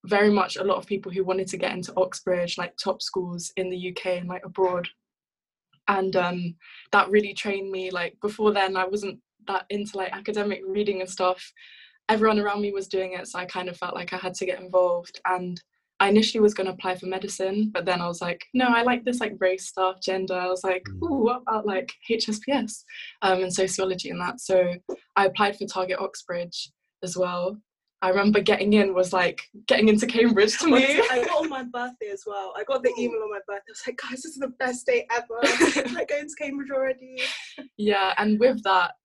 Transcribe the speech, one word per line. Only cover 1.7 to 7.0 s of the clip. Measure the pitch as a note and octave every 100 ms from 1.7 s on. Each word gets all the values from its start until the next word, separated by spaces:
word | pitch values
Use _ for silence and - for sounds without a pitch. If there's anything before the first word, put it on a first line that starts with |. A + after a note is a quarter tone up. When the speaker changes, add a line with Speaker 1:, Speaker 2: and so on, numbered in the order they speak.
Speaker 1:
into | F3+ F3+ -
Oxbridge, | F#3 - - F3+ F3 -
like, | F3+ -
top | G3 F#3
schools | - G3 F3+ F3 E3+ -
in | F#3
the | F#3
U | F3+
K | F3+ F#3 F3+
and, | F3+
like, | F#3
abroad. | F3 F3 F#3 F3+ F3 _ _ _ _ _ _ _ _ _ -
And, | G3 F#3+ F#3
um, | F3+ F3+ F3 - - - -
that | G3+